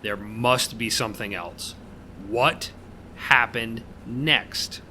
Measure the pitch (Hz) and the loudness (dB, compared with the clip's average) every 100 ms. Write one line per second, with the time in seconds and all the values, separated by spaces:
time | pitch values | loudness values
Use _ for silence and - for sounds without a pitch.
0 | 107 101 104 110 120 127 - 113 113 - | -4 -6 -6 0 4 4 2 -2 -2 0
1 | 117 101 104 98 85 - - - - - | -2 -4 -6 -6 -8 -10 -12 -12 -16 -18
2 | - - 98 117 135 165 - - - - | -16 -16 -4 4 4 4 -6 -12 -16 -16
3 | - - - 135 120 120 117 113 - - | -16 -12 4 6 6 -2 -4 -6 -10 -14
4 | - 120 151 135 85 - - - - | -8 -2 4 4 2 -6 -6 -8 -14